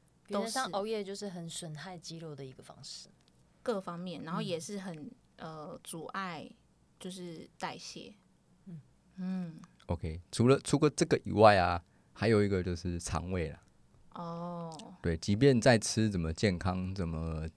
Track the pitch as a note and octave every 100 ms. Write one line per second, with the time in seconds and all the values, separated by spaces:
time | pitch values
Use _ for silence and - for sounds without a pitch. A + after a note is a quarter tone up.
0 | _ _ - G3+ A3+ C4 A#3 F#3+ G#3+ A3
1 | F#3+ G3+ G3+ F3+ E3 - E3+ D3+ F#3 F3
2 | - E3 E3 C#3+ C3+ C3 - - C3 -
3 | - _ _ _ _ _ - G3+ F#3 E3+
4 | F3+ E3 D#3+ E3+ E3 E3 E3+ G3+ F#3 D#3+
5 | D3 - _ - D#3+ D#3 D3+ - - E3+
6 | D3+ F#3+ F#3 D#3 - - _ _ _ -
7 | F#3 F#3 F3 D#3+ - - F3 - - E3+
8 | - - _ _ _ _ - D#3+ - _
9 | _ F#3 F#3 F#3 E3+ D#3+ - _ - F2
10 | E2 E2 - - A#2+ C3+ - C#3+ D3+ -
11 | E3 C#3+ G2 F#2+ G#2+ G2+ F2 F2 - _
12 | _ - G#2 G#2 G2+ F#2+ F2+ E2+ F2 E2+
13 | - D#2+ F2 F#2 D2+ D2 - _ _ _
14 | - - E3+ E3+ F3 E3+ E3 - - -
15 | E2+ D#2+ - G2+ C#3 A#2+ C3 A2+ - -
16 | A2 F#2+ D#2+ D#2 G#2+ F2 F#2+ F#2 F#2 G2
17 | E2+ D#2+ D#2+ D#2 E2